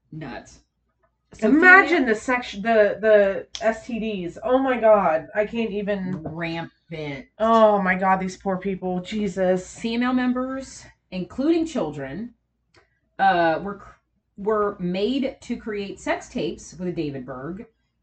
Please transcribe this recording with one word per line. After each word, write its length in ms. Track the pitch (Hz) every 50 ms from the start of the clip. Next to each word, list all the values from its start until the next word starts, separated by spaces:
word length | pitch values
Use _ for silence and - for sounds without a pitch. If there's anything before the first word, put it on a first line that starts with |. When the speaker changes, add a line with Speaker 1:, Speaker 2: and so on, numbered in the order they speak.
| _ _ 156
Speaker 1:
Nuts. 480 | 156 147 123 110 - - - - - _ _ _ _ _ _ _ _ _ _ _ _ _ _ -
So 120 | - 220 220
Speaker 2:
Imagine 500 | 262 311 349 370 359 381 381 302 339 330
Speaker 1:
female 160 | 262 233 214
Speaker 2:
the 60 | 214
sex-, 320 | - - 254 247 247 - -
the, 440 | 202 196 233 233 220 208 196 175 190
the 460 | 208 220 214 208 202 196 196 - - - - - 175
S 220 | 220 220 - -
T 140 | - 233 214
Ds. 380 | 214 220 208 185 175 170 - - -
Oh 160 | 247 254 269
my 200 | 269 269 247 233
God. 480 | 220 220 214 202 185 165 156 160 151 - -
I 120 | 208 214
can't 240 | 208 226 233 226 208
even. 500 | 190 208 202 196 208 196 185 185 185 180 160
Speaker 1:
Rampant. 1040 | 151 156 165 170 165 165 165 160 - _ _ _ - 165 156 151 147 139 131 - _ _ -
Speaker 2:
Oh 420 | 214 226 226 226 220 214 208 196
my 140 | 190 185 185
God, 240 | 185 190 190 190 185
these 180 | 190 185 185
poor 200 | - - 196 190 180
people. 420 | 185 202 190 185 185 185 180 180
Jesus. 800 | 180 - 220 214 208 190 180 196 185 180 185 185 185 - - -
Speaker 1:
Female 340 | - 226 226 233 247 254 254
members, 720 | 254 247 254 247 254 254 262 262 269 269 - - - - - - _ _ - -
including 520 | 185 180 - - - 262 320 339 330 320
children, 680 | - - 233 170 151 143 143 135 135 139 180 233 240 - _ _ _ _ _ _ _ _ _ _ _ _ _ _ _ _ -
uh, 400 | 196 196 185 175 170 165 160 156 175
were, 200 | 202 202 - - - - _ _ _ _ _ _ _ _
were 400 | - 196 208 220 208 208 202 202 190
made 560 | 180 175 180 190 208 220 262 277 254 247 - - -
to 140 | - 240
create 440 | 240 - 226 208 202 202 196 - -
sex 280 | - 294 330 392 - -
tapes 460 | - 247 - - - - - - -
with 200 | 156 185 180 165
David 280 | 165 160 143 135 131 123
Berg. 420 | 131 131 127 135 160 180 202 240 - _ _ _ _ _ _